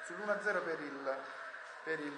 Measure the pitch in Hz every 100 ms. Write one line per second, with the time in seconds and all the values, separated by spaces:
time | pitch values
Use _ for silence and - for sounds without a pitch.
0 | - 175 208 196 208 185 170 156 147 139
1 | 135 135 - - - - - - 156 156
2 | 147